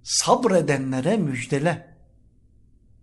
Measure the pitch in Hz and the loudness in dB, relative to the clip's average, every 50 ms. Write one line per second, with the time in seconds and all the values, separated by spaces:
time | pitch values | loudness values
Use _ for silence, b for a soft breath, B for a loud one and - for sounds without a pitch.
0 | - - - - - - - 240 247 220 185 175 156 143 143 131 135 131 131 131 | -10 -6 -4 -2 2 2 2 2 2 2 2 2 2 2 0 0 -2 -4 -4 -2
1 | 131 165 220 220 170 143 127 120 117 - 147 135 147 175 160 - - - - - | 0 0 0 0 0 -2 -4 -6 -4 -4 -2 0 0 0 -2 -2 -8 -18 -20 -20
2 | - _ _ _ _ _ _ _ _ _ _ _ _ _ _ - _ - - _ | -20 _ _ _ _ _ _ _ _ _ _ _ _ _ _ -20 _ -20 -20 _